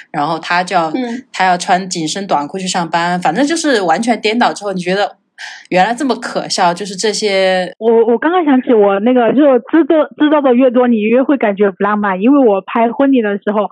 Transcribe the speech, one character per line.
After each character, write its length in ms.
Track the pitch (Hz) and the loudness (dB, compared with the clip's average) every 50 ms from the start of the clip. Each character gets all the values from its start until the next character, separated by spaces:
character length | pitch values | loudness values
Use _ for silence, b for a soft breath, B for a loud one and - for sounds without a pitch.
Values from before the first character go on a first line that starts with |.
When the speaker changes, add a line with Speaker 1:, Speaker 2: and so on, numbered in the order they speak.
| B B | B B
Speaker 1:
然 140 | - 147 143 | -6 -6 -4
后 140 | 156 165 156 | -4 -4 -6
他 240 | 160 - - 180 185 | -4 -2 -2 -2 -2
就 100 | 180 202 | 0 -2
要， 160 | 175 165 160 | -2 -2 -2
Speaker 2:
嗯。 340 | 156 262 247 233 233 254 - _ - | -4 -6 -6 -6 -8 -10 -12 _ -4
Speaker 1:
他 120 | - 185 | -2 0
要 120 | 185 180 | 0 0
穿 320 | 180 180 - 185 180 190 185 | 0 0 0 0 -2 -2 -4
紧 180 | - 180 156 | -6 -6 -6
身 180 | 156 - 196 202 | -6 -6 -8 -4
短 220 | 185 170 143 147 | -2 -2 -2 -2
裤 100 | 143 - | -6 -8
去 80 | 190 185 | -8 -8
上 240 | 185 - 190 165 160 | -6 -4 -4 -4 -2
班， 300 | 165 165 170 175 180 180 | -2 -2 -2 -2 -2 -2
反 160 | - 160 156 | -2 -2 0
正 100 | 220 285 | 0 -2
就 80 | 285 339 | -2 -2
是 280 | 320 320 302 262 214 | -2 0 0 0 0
完 200 | 190 165 160 185 | 2 0 0 0
全 180 | 233 247 220 208 | 0 -2 -2 0
颠 180 | - 214 220 240 | -2 -2 0 0
倒 140 | 233 175 196 | 0 0 0
之 100 | - 208 | -4 -6
后， 80 | 208 | -6
你 80 | 190 185 | -6 -6
觉 160 | 170 180 185 | -4 -2 -2
得 220 | 202 202 - - _ _ _ _ B B B B B B B | -2 -2 -4 -6 _ _ _ _ B B B B B B B
原 140 | 175 180 185 | 0 2 2
来 80 | 214 240 | 2 0
这 120 | 247 311 | -2 -2
么 100 | 262 220 | -2 -2
可 320 | 240 - - - 180 - | -4 -6 -8 -8 -8 -6
笑， 260 | 175 - - 190 170 175 | -4 -2 0 0 0 0
就 120 | 180 208 | -2 -6
是 100 | 185 202 | -10 -8
这 160 | 180 - 214 | -4 -4 -4
些。 580 | 202 202 214 208 196 190 190 185 185 185 180 175 - - | -2 -2 -2 0 0 2 2 2 0 0 -2 -6 -8 -2
Speaker 3:
我， 120 | 220 233 226 226 226 226 240 | 0 2 4 4 4 2 2
我 40 | |
刚 140 | 220 - 311 | 0 0 0
刚 140 | 349 370 330 | 0 0 2
想 160 | 294 269 254 | 2 2 2
起 120 | 247 - 240 | 2 2 2
我 240 | 214 202 202 196 196 | 4 4 2 2 2
那 120 | 208 240 254 | 0 2 2
个， 200 | 247 233 220 220 | 2 2 2 2
就 260 | 247 302 285 262 240 240 - | 4 4 4 4 2 0 0
知 140 | - 320 311 | 0 0 2
道， 240 | - 339 311 277 - - | 2 2 0 0 -2 -2
知 120 | - 294 302 | -2 0 2
道 80 | 311 302 | 2 2
的 160 | 269 269 240 | 2 2 4
越 160 | 240 269 254 | 4 4 4
多， 160 | 226 254 247 | 4 2 2
你 140 | 240 240 214 | 2 2 0
越 200 | 208 220 233 254 | 2 2 2 2
会 140 | 269 - 294 | 2 2 0
感 180 | 269 240 214 202 | 0 0 -2 0
觉 120 | 185 208 196 | 0 0 0
不 140 | 185 - 196 | 0 -2 -2
浪 160 | 202 214 208 | -2 -2 -2
漫。 220 | 208 202 185 185 | -2 -2 -2 0
因 100 | 196 247 | 2 2
为 160 | 285 285 262 | 4 4 4
我 140 | 220 196 190 | 4 2 0
拍 280 | 190 - - 233 226 233 | -2 -4 -2 0 0 0
婚 220 | - - 277 277 | 0 0 2 2
礼 100 | 269 247 | 2 2
的 140 | 220 208 202 196 | 2 0 -4 -4
时 120 | - 208 | -4 -4
候， 160 | 190 214 202 B | -2 -2 -4 B